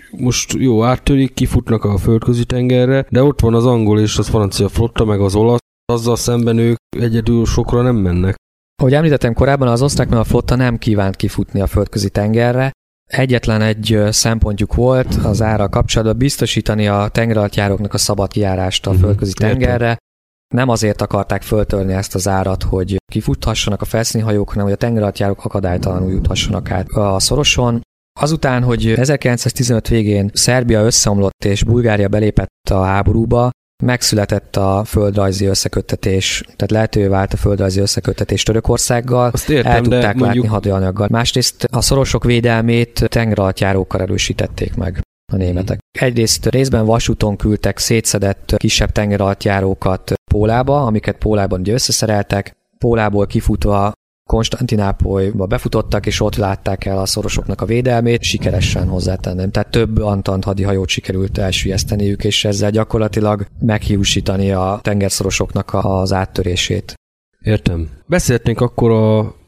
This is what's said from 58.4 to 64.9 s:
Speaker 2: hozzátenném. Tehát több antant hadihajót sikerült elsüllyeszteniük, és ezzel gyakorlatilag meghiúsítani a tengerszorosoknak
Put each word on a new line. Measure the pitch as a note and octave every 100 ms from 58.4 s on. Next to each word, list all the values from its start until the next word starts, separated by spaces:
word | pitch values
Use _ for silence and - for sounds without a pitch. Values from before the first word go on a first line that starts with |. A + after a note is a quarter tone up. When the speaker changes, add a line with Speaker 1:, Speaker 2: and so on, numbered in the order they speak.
| - F#2 F#2 G#2+ F#2+
Speaker 2:
hozzátenném. | F#2 F2+ F#2+ - F#2 F#2+
Tehát | A2 G#2
több | A#2+ A2+ A2
antant | G#2 G2+ G2 F#2+
hadihajót | F#2+ G2 G2 F#2+ F#2
sikerült | - - F#2+ F#2+ -
elsüllyeszteniük, | F#2+ B2 A2+ F#2+ D#2+ G#2 G2+ G2+
és | G#2 - G#2+
ezzel | G2+ G#2
gyakorlatilag | G#2+ G#2+ A#2 G#2+ A2+ G#2 G#2 G2 -
meghiúsítani | A2 G#2+ - G2+ G2 G2+ F#2+ F#2+ G2
a | F#2+ F#2 G#2
tengerszorosoknak | -